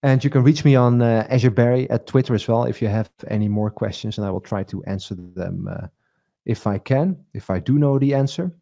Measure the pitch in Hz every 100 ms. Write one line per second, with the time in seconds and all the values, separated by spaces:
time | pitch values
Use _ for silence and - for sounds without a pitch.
0 | 143 131 143 143 131 147 151 131 123 120
1 | 117 113 110 127 127 107 120 123 127 117
2 | - 131 127 113 - 113 120 - 113 104
3 | 110 _ - 110 104 104 107 - 107 101
4 | 107 107 101 95 - 101 92 92 - 98
5 | - 92 90 90 90 92 92 92 - _
6 | _ _ _ _ - 113 - 101 - 131
7 | 175 185 _ 110 - 92 - 143 143 139
8 | 135 139 135 - 180 -